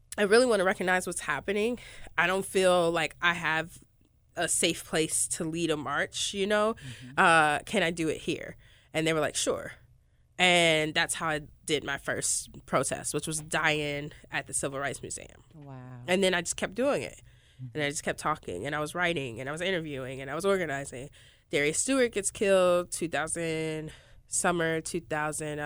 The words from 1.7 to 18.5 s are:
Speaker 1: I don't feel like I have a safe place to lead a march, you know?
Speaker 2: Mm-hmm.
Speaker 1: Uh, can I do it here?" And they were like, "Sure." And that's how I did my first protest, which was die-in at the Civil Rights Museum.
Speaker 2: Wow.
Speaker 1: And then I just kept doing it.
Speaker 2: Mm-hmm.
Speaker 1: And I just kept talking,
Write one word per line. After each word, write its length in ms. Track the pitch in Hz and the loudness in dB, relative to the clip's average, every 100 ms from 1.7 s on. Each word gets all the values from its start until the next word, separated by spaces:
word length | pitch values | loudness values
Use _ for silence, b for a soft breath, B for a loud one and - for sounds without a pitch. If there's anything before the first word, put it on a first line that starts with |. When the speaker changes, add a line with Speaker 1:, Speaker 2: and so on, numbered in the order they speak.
| 240 B B B - | -2 B B B 0
Speaker 1:
I 80 | 175 | 2
don't 180 | 190 196 | 2 0
feel 440 | 196 185 180 170 | 4 6 6 4
like 240 | 170 151 - | 2 -2 0
I 120 | 175 | 0
have 440 | 170 156 160 165 - _ _ _ _ _ - | 2 0 -2 -2 -10 _ _ _ _ _ -4
a 120 | 165 | -2
safe 380 | - 180 160 - | 2 2 0 -2
place 420 | 165 160 - - | 0 0 0 -2
to 160 | - | -4
lead 260 | 160 165 160 | -4 -2 0
a 80 | 151 | -2
march, 560 | 135 151 185 - - | -2 -4 -4 -4 -4
you 140 | 202 196 | -2 0
know? 260 | 208 214 226 | 2 2 -2
Speaker 2:
Mm-hmm. 360 | 131 - 127 143 | -12 -14 -8 4
Speaker 1:
Uh, 420 | 185 160 151 147 - | 6 8 6 2 0
can 180 | 214 | 0
I 80 | 170 | 0
do 160 | 170 160 | 0 -2
it 100 | - | -2
here?" 340 | - - - - b b b | -4 -6 -6 -16 b b b
And 120 | 156 160 | -2 0
they 80 | |
were 60 | 160 | 0
like, 160 | 139 - | 0 -2
"Sure." 380 | 269 113 - - - _ _ _ _ - | -2 -2 -6 -14 -20 _ _ _ _ 2
And 560 | 180 175 170 156 156 160 | 6 6 6 4 2 0
that's 200 | 160 - | -2 -2
how 120 | 165 | -2
I 140 | 151 147 - - | -2 -6 -14 -2
did 180 | 143 | -2
my 140 | 143 139 | -2 -6
first 520 | - 123 - - - 139 - | -4 -2 -2 -2 -4 -16 -2
protest, 480 | 147 139 143 - | 0 0 -4 -4
which 140 | 147 156 | -6 -4
was 120 | 156 | -8
die-in 760 | 156 160 160 151 147 143 151 - - | -4 0 2 0 -2 -6 -8 -14 -8
at 160 | 151 - | -8 -4
the 60 | |
Civil 260 | 139 147 135 | -4 -4 -4
Rights 220 | 139 113 | -4 -6
Museum. 420 | - - - - _ | -10 -12 -14 -20 _
Speaker 2:
Wow. 200 | 156 139 131 127 127 - | -20 -16 -16 -16 -12 0
Speaker 1:
And 160 | 185 | 4
then 100 | 190 | 4
I 80 | 175 | 2
just 140 | 170 - | -2 -4
kept 200 | 170 190 | -4 -2
doing 260 | 277 185 | 0 0
it. 180 | 107 - - B B B | -4 -10 -20 B B B
Speaker 2:
Mm-hmm. 60 | 127 151 | -10 -4
Speaker 1:
And 60 | |
I 60 | 143 | -2
just 140 | 151 | -2
kept 160 | - 147 | -4 -4
talking, 460 | 151 156 - | -2 -4 -6